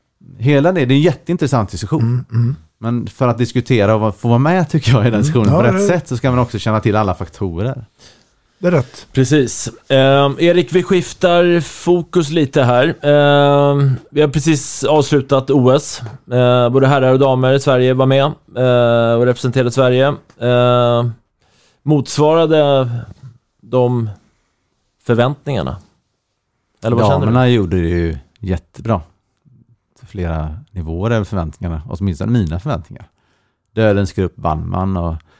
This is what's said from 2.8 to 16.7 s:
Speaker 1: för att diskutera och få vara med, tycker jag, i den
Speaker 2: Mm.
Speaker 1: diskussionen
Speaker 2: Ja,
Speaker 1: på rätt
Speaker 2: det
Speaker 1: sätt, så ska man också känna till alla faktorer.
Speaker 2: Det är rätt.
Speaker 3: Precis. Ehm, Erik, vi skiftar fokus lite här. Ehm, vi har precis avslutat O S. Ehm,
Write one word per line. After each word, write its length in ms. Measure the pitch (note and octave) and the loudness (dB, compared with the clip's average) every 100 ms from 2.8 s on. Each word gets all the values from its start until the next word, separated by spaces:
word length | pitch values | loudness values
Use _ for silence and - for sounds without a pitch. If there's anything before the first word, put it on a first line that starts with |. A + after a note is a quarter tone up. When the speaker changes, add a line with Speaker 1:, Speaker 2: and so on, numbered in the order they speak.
| A2+ A#2+ F#2+ | -6 -6 -6
Speaker 1:
för 200 | - B2 | -2 -2
att 100 | A#2 | 0
diskutera 580 | A#2+ B2+ - A#2+ G2+ A2 | -2 -2 0 0 2 2
och 200 | G#2+ - | 0 -2
få 120 | A#2+ | 0
vara 120 | A#2+ | 2
med, 300 | C#3+ F#3 E3 | 2 0 0
tycker 220 | D#3+ - | -2 2
jag, 100 | B2 | 2
i 20 | |
den 40 | A#2 | 2
Speaker 2:
Mm. 80 | G#2+ | 2
Speaker 1:
diskussionen 280 | C#3+ B2+ G#2 | 0 2 2
Speaker 2:
Ja, 40 | F3 | 2
Speaker 1:
på 40 | |
rätt 100 | G3+ | 2
Speaker 2:
det 140 | F#3+ G3+ | 2 0
Speaker 1:
sätt, 200 | F3+ - | -2 -4
så 100 | A#2+ | -4
ska 120 | C3+ | -2
man 100 | B2 | 0
också 200 | A#2+ G#2 | -2 -4
känna 200 | A2+ G#2+ | -2 -2
till 160 | A2 G#2 | 0 0
alla 180 | G2+ F2+ | -2 -4
faktorer. 720 | F#2+ - G2 E2 A#2 C3+ G#2+ _ - _ _ _ _ _ | -10 -8 -8 -6 -6 -8 -14 _ -20 _ _ _ _ _
Speaker 2:
Det 80 | F3+ | -2
är 40 | |
rätt. 360 | E3 - - - | 0 -2 -10 -6
Speaker 3:
Precis. 560 | - B2+ D3+ A#2+ - - - _ | -2 2 2 0 -4 -10 -14 _
Ehm, 480 | C3+ C3+ C#3 C#3 C#3 | 2 4 4 2 0
Erik, 340 | E3+ F3 F3 F3+ | 2 2 2 -2
vi 80 | |
skiftar 760 | F3 F#3 F3 - F3+ F3 F3 F3 | 0 -2 -2 -2 2 2 2 0
fokus 680 | C#3+ - E3+ F3 D#3+ F3+ C#3+ | -2 -6 0 0 0 -2 0
lite 340 | E3 C3+ D3+ | 0 0 2
här. 420 | B2 B2 D3+ D#3+ C#3+ | 2 2 2 0 0
Ehm, 840 | D3 C#3+ C#3+ C#3+ C#3+ C#3+ C#3+ C#3 B2+ - | 2 4 4 4 4 2 2 0 -2 -4
vi 100 | D3 | -2
har 60 | D3+ | 0
precis 560 | D#3 D#3+ D3+ - - | 0 0 0 -2 -6
avslutat 640 | - D3+ C#3 D3 C3 C3+ C3 | 0 0 2 0 2 -2 2
O 180 | C#3 B2+ | 2 4
S. 300 | A#2+ - - A#2 - - | 2 -2 -10 -14 -16 -4
Ehm, 420 | B2 B2 B2 A#2+ | 0 2 2 2